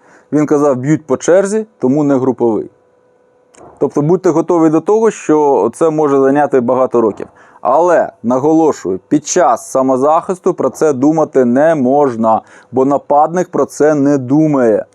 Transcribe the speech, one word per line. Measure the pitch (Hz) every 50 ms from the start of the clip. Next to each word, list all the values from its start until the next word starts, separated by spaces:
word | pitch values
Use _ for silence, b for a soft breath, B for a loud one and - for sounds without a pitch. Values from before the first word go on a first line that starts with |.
| b b b b b _
він | 135 151 151
казав: | 135 151 143 147 147 131
«Б'ють | 123 127 147 156 151 156
по | - 131
черзі, | 127 - - 170 190 196 196 208 220 214 - _ -
тому | 139 127 135 156 147
не | 143 139
груповий». | 127 131 131 117 - 120 117 107 92 - - _ _ _ _ _ _ _ _ _ _ _ _ _ _ _ _ _ - - - -
Тобто | - 147 131 - 151
будьте | 143 156 185 180 - 175
готові | 143 165 160 - 180 165 160 156
до | 156 160
того, | 156 - 214 220 226 214
що | - - - - 156 151 147 143 135 104 95 117 -
це | - 165 160
може | 156 156 156 143 139 135
зайняти | 135 135 139 147 147 135 - 131
багато | 120 123 127 127 131 120 - 120
років. | 113 107 101 - - - b b b b b b
Але, | - - 131 160 175 180 165 135 95 - - _ -
наголошую, | 117 127 131 131 156 160 160 160 147 120 - - 87 95 90 -
під | - 151 151 -
час | - - - 135 123 - - - -
самозахисту | - 135 131 135 131 127 135 151 156 170 - - 185 - - 180 170
про | - 143 127
це | - - 160 156 139
думати | 123 135 151 160 160 151 147 - 135 127
не | 120 120 135 151 165 165
можна, | 147 123 127 135 147 147 135 117 110 113 113 110 101 B B B B B B
бо | 117 127 135
нападник | 139 143 135 - - 143 143 156 160 170 185 170 -
про | - 147 135
це | - - - 143 151 156
не | 147 135 143 147
думає. | 139 127 120 139 156 156 156 147 135 123 113 104 95 - -